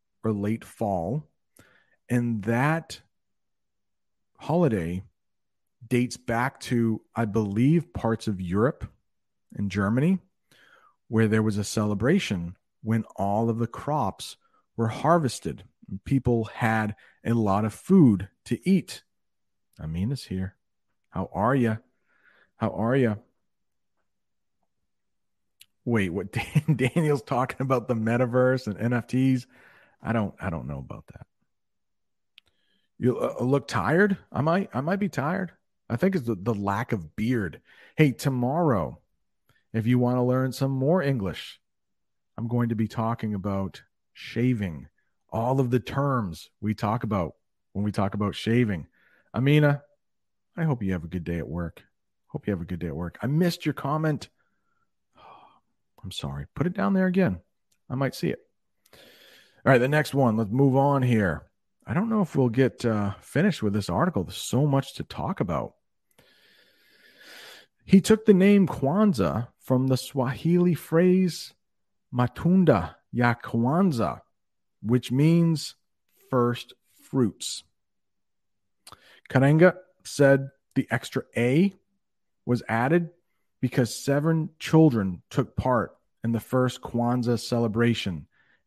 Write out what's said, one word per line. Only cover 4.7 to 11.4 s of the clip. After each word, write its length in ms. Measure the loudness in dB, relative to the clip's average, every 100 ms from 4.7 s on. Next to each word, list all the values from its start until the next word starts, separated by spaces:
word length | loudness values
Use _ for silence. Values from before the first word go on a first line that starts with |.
| 2 -2 -6 -8 _ _ _ _ _ _ _ -2
dates 300 | 0 0 -6
back 440 | -6 -2 -2 -4
to, 400 | -4 0 0 -2 _ -4
I 100 | -2
believe, 680 | 0 -2 2 2 2 0
parts 340 | -6 -2 -2 -4
of 120 | -6
Europe 500 | -2 2 2 0 -12 _ _ _ _ _ _
and 180 | -8 -4
Germany, 480 | -2 0 2 2 0 _ _ _ _ _ _ _ _ -4
where 180 | 2 2
there 160 | 4